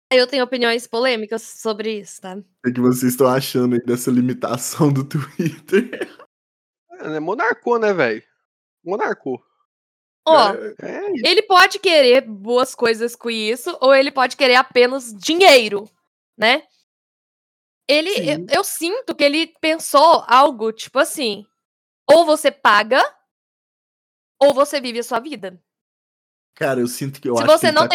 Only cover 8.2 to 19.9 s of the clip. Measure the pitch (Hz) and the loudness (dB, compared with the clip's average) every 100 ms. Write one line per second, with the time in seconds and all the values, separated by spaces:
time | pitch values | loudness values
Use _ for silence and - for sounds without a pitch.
8.2 | - _ _ _ _ _ 165 202 415 208 | -10 _ _ _ _ _ -10 -6 -6 -6
9.2 | - 123 _ _ _ _ _ _ _ _ | -8 -10 _ _ _ _ _ _ _ _
10.2 | - 320 220 220 214 - - - 403 330 | 2 4 4 0 -10 -14 -14 -10 -8 -4
11.2 | 247 359 - 370 381 403 381 330 262 247 | 0 0 2 4 4 2 2 4 4 4
12.2 | 226 208 202 247 - - 233 226 233 233 | 0 -8 -4 -2 -2 -2 -2 -2 -6 -8
13.2 | 233 226 214 247 359 339 262 269 277 285 | -10 -6 -4 -6 -8 -2 2 4 2 -2
14.2 | 254 - 269 247 254 254 247 269 240 208 | -4 0 2 2 2 2 2 0 -10 -10
15.2 | 180 330 370 269 220 202 208 _ _ _ | -4 4 6 6 4 -4 -8 _ _ _
16.2 | _ - 214 269 - _ _ _ _ _ | _ -4 0 0 -4 _ _ _ _ _
17.2 | _ _ _ _ _ _ - 285 320 392 | _ _ _ _ _ _ -2 0 0 -4
18.2 | 185 294 180 320 403 - 330 440 508 - | -4 -6 -4 -4 -4 -6 -6 -6 -8 -2
19.2 | 285 294 320 _ 320 320 - | -2 0 -4 _ -4 -4 0